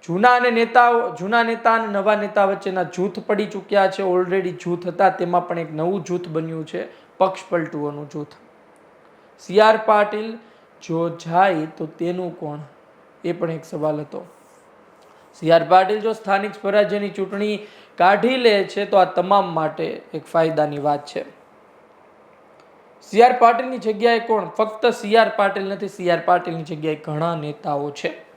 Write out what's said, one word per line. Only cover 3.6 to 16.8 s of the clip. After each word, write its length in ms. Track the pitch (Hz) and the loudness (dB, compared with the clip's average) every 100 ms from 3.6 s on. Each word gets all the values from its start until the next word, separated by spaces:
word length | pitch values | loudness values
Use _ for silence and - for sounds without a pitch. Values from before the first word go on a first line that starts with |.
| 175 202 190 | -2 2 2
છે. 160 | 190 | 0
Already 480 | 196 180 180 190 180 | 0 0 2 0 -2
જૂથ 360 | 151 170 175 180 | -6 -6 -6 -6
હતા, 240 | 170 196 | 2 2
તેમાં 380 | - 175 175 175 | 2 0 0 -2
પણ 100 | 170 | -6
એક 140 | 160 | -6
નવું 320 | 156 165 196 | -4 -4 -4
જૂથ 240 | 160 175 175 | -4 -8 -4
બન્યું 380 | 156 165 160 156 | -6 -6 -8 -8
છે, 200 | 175 - - _ _ | -10 -10 -14 _ _
પક્ષ 220 | 190 190 - | -2 -2 -4
પલટુઓનું 640 | 175 156 151 147 147 147 | -4 -4 -6 -8 -8 -12
જૂથ. 160 | 151 147 - - _ _ _ _ _ _ _ _ _ | -12 -14 -16 -20 _ _ _ _ _ _ _ _ _
સી 220 | - 180 | 0 4
આર 160 | 214 220 | 6 6
પાટીલ 600 | - 208 208 208 220 226 - _ _ _ | 4 2 2 -2 -8 -12 -18 _ _ _
જો 260 | - 165 170 | -8 -4 -4
જાય 580 | 160 165 170 196 170 156 - | -6 -4 2 2 2 -4 -8
તો 100 | 156 | -12
તેનું 520 | - 170 180 180 170 | -6 -6 -4 -8 -8
કોણ, 200 | 156 147 147 _ _ _ _ _ | -10 -12 -14 _ _ _ _ _
એ 80 | 170 | -6
પણ 180 | 170 170 | -4 -4
એક 140 | 165 | -6
સવાલ 360 | 139 170 151 151 | -10 -6 -4 -4
હતો. 260 | 147 151 175 _ _ _ _ _ _ _ _ _ _ | -8 -14 -16 _ _ _ _ _ _ _ _ _ _
સી 160 | - 160 | -8 4
આર 140 | 170 160 | 4 6
પાટીલ 320 | 185 190 214 | 4 6 0
જો 120 | 214 | -2
સ્થાનિક 420 | 220 - 196 208 | -6 -2 -2 -2
સ્વરાજ્યની 560 | - 196 202 | -6 -2 2